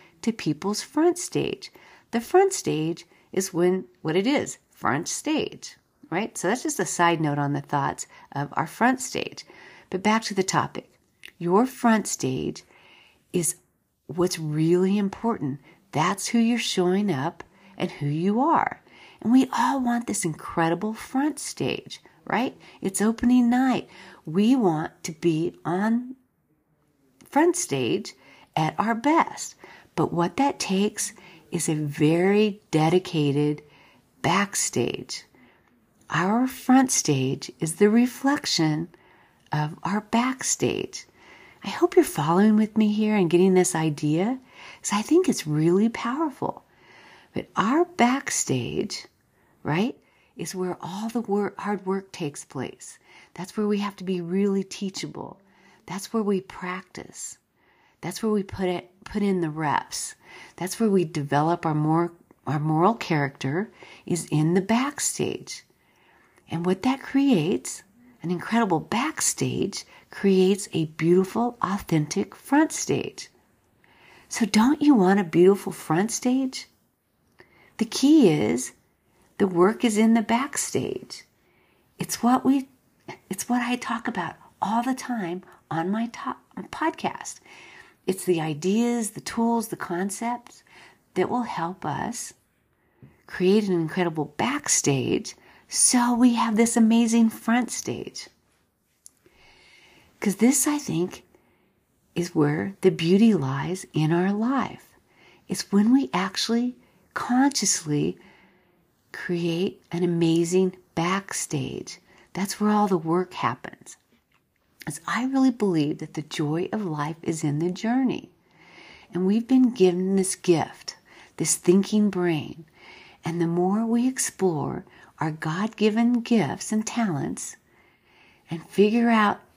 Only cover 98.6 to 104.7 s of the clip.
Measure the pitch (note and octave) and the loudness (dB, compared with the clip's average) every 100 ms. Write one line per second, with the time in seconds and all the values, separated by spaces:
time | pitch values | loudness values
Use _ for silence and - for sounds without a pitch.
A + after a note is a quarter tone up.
98.6 | _ _ _ _ - _ _ _ _ _ | _ _ _ _ -20 _ _ _ _ _
99.6 | _ - _ _ _ - G#3 F#3+ A#3 C#4+ | _ -20 _ _ _ -6 -4 2 2 4
100.6 | - D4 - D#3+ F3+ - _ _ _ _ | 0 -2 -4 -4 -4 -6 _ _ _ _
101.6 | _ _ _ _ _ - F3 E3 D3 D3+ | _ _ _ _ _ -6 -4 0 0 0
102.6 | G3+ G3 F#3 D#3+ E3 G3 A3+ F#3+ C3+ C#3 | -4 0 0 2 4 6 6 4 0 -4
103.6 | D3+ F#3 - - D#3 E3+ F#3 G#3 A#3 C4+ | -4 -8 -6 0 2 2 0 0 0 -2
104.6 | - | -4